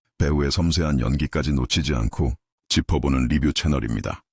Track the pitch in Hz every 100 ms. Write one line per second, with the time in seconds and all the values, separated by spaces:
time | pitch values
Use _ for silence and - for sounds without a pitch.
0 | _ - 73 73 71 - 85 85 78 69
1 | 60 69 73 78 71 69 62 - 73 67
2 | 55 - 69 65 _ _ - - - 71
3 | 67 65 62 71 71 - 78 69 57 53
4 | 50 50 _